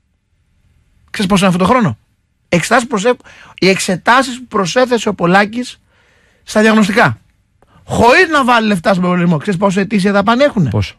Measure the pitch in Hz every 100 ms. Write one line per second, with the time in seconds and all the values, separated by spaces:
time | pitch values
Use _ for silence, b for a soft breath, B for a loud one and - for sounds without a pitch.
0 | _ _ _ _ _ _ _ _ _ _
1 | _ - 185 196 190 175 185 254 190 107
2 | _ _ _ _ _ 175 - 240 247 214
3 | 226 247 B B B B 180 185 - 180
4 | - 247 262 247 247 208 175 247 254 240
5 | 220 - 170 190 208 233 247 - _ _
6 | _ _ _ _ - 214 220 220 202 208
7 | 175 110 _ _ _ _ b b - 175
8 | 226 320 349 302 247 233 220 196 233 190
9 | 180 180 175 160 208 180 202 190 196 208
10 | 196 202 202 240 285 262 135 110 98